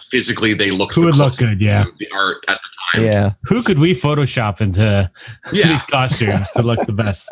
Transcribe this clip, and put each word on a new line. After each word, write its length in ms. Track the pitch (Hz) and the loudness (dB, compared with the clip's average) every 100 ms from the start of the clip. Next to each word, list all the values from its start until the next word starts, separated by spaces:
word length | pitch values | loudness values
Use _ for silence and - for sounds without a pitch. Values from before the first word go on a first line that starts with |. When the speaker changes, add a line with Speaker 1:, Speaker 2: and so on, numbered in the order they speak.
| - | -6
Speaker 1:
physically 420 | 127 - - 110 | -4 -2 -2 0
they 180 | 104 101 | 0 0
looked 260 | 95 98 - | -2 -2 2
Speaker 2:
Who 40 | |
Speaker 1:
the 60 | 170 | 4
Speaker 2:
would 80 | |
look 180 | 143 139 | 4 2
Speaker 1:
closest 60 | - | 2
Speaker 2:
good, 220 | 120 101 | 0 2
yeah. 220 | 104 101 | 2 2
Speaker 1:
to 80 | 98 - | 0 -4
the 120 | 104 | -10
art 320 | 98 98 - - | -2 -2 -2 -4
at 140 | 98 | -6
the 380 | - - 90 87 | -6 -12 -4 0
time. 80 | 110 | 2
Speaker 3:
Yeah. 240 | 104 101 101 | 2 0 -2
Speaker 2:
Who 180 | - 220 | -2 0
could 160 | 233 170 | 2 2
we 160 | 165 | 4
Photoshop 680 | 185 143 147 135 - 107 95 | 2 0 0 0 0 -2 -2
into 500 | 104 92 107 101 95 - - | -2 2 2 2 0 -4 -20
<laughs> 200 | - - | -18 -6
Speaker 1:
Yeah. 180 | 190 175 | 0 2
Speaker 2:
these 140 | 151 - | 2 0
costumes 680 | 139 131 - 107 101 98 | -2 0 0 0 -2 -2
to 80 | - | -2
look 220 | 117 113 - | 0 0 -2
the 60 | |
best 340 | 104 107 95 - | -2 -2 -4 -8